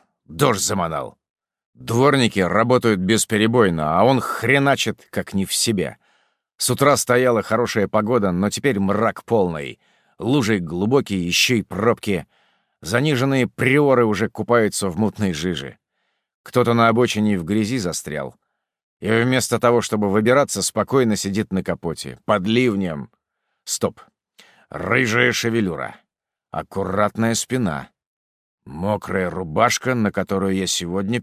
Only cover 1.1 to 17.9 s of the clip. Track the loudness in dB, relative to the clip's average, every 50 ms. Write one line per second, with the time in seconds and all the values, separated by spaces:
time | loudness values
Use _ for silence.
1.1 | -12 _ _ _ _ _ _ _ _ _ _ _ _ -14 -8 -2 0 4 4 4
2.1 | 4 4 2 2 2 0 0 2 2 2 2 4 2 2 2 2 2 2 2 2
3.1 | 2 2 0 0 0 2 2 2 4 4 4 2 2 0 -2 0 2 4 4 4
4.1 | 4 2 0 -4 -6 -4 0 2 2 2 2 2 0 0 -2 -4 -6 -8 _ _
5.1 | -8 -8 -6 -4 -4 -4 -2 -2 -2 -2 -2 0 0 -2 -2 -4 -8 -12 _ _
6.1 | _ _ _ _ _ _ _ _ _ -6 -4 -4 0 2 4 4 4 4 2 2
7.1 | 2 4 4 4 2 0 0 0 0 0 0 0 0 -2 0 0 0 0 0 2
8.1 | 0 0 0 0 0 0 0 0 -2 -2 -2 0 0 0 0 0 0 0 0 -2
9.1 | -2 -4 -4 0 0 2 2 0 -2 -6 -8 -10 -12 -14 _ _ _ _ _ _
10.1 | _ -8 -4 -2 0 0 2 2 0 0 -2 -4 -4 -4 0 0 2 0 0 0
11.1 | -2 -4 -2 0 0 0 2 2 0 0 -2 -4 -4 0 0 0 0 0 -2 -4
12.1 | -4 -4 -6 -8 _ _ _ _ _ _ _ _ _ _ -6 -2 -2 0 2 2
13.1 | 2 2 2 2 2 2 0 -2 -2 -2 0 2 2 4 4 4 4 4 4 2
14.1 | 2 0 -2 -4 -4 -6 -2 0 2 2 2 2 0 -2 -4 -4 -2 0 -2 -2
15.1 | 0 -2 -2 -2 -2 -2 -4 -4 -4 -4 -8 -10 -14 _ _ _ _ _ _ _
16.1 | _ _ _ _ _ _ -18 -4 0 0 2 2 4 4 4 4 4 4 2 2
17.1 | 2 0 0 0 0 0 -2 -2 -2 -2 -2 -2 -2 -4 -4 -4